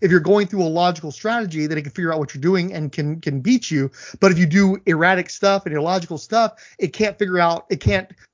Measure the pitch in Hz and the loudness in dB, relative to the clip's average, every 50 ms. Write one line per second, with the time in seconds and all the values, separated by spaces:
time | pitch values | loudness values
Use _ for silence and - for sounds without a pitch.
0 | 208 170 180 175 151 165 202 208 202 - 208 196 175 160 160 170 175 180 175 160 | 2 4 4 4 6 4 4 2 2 0 -2 -2 -2 0 2 2 2 2 0 -2
1 | 160 151 - - - 214 233 240 220 180 156 156 151 151 160 151 147 143 - - | -6 -12 -10 -6 -4 -4 -2 -2 -4 -4 -4 -4 -4 -4 -4 -6 -6 -8 -8 -6
2 | 170 165 160 156 143 - - 135 135 175 190 180 170 190 190 160 151 139 - - | -4 -2 -2 -2 -4 -6 -6 -4 0 0 2 0 0 -2 -6 -6 -6 -6 -4 -4
3 | 147 147 156 165 - 156 139 135 127 208 254 240 - - 160 139 139 135 - - | -4 -4 -4 -6 -6 -6 -4 -2 0 2 0 0 0 -2 -2 -2 -2 -2 -6 -12
4 | - - - - 196 190 180 165 180 151 160 202 196 190 190 - - 196 165 156 | -20 -12 0 4 4 4 6 4 2 4 4 4 4 2 2 0 0 0 0 2
5 | 165 180 190 180 180 - - - 202 196 196 196 - 170 151 147 151 170 185 185 | 2 2 2 0 -2 -6 -6 0 2 2 2 2 -2 -4 -4 -2 -2 -2 -2 -2
6 | 170 - 170 143 - - 220 226 226 214 220 - - - _ - 202 160 - - | -4 -6 -10 -10 -6 -2 0 0 0 0 -2 -8 -20 -18 _ -6 -6 -4 -2 0
7 | 214 208 202 - 208 185 180 175 175 170 165 - - - 185 - - - 202 190 | -2 -2 0 -2 -4 0 2 2 2 2 0 -2 -4 -6 -4 -2 0 0 0 0
8 | 190 - - _ _ _ | -2 -6 -14 _ _ _